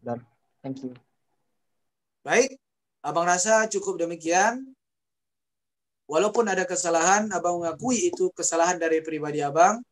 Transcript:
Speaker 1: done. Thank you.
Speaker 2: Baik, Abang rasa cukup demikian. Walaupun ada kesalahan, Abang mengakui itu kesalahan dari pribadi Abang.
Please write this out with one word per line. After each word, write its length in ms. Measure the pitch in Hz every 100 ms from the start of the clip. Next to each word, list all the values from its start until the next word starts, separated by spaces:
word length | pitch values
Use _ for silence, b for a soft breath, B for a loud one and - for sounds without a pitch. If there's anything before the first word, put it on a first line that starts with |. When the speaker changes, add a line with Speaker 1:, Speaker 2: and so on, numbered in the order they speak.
Speaker 1:
done. 240 | 120 117 117 _ _ _ 135
Thank 160 | 135
you. 100 | 127 123 _ _ _ _ _ _ _ _ _ _ _ _ 143
Speaker 2:
Baik, 320 | 196 262 - _ _ _ _
Abang 280 | 143 165 175
rasa 400 | 180 214 220 220
cukup 320 | 202 196 170
demikian. 640 | 170 165 160 180 214 254 269 - _ _ _ _ _ _ _ _ _ _ _ _ -
Walaupun 400 | 156 208 226 214
ada 160 | 185 180
kesalahan, 640 | 180 170 165 170 202 214
Abang 320 | 180 175 175
mengakui 480 | 170 151 247 233 175
itu 240 | 175 185
kesalahan 480 | - 165 165 170 175
dari 240 | 165 160 156
pribadi 360 | 156 147 147
Abang. 400 | 143 156 185 226 -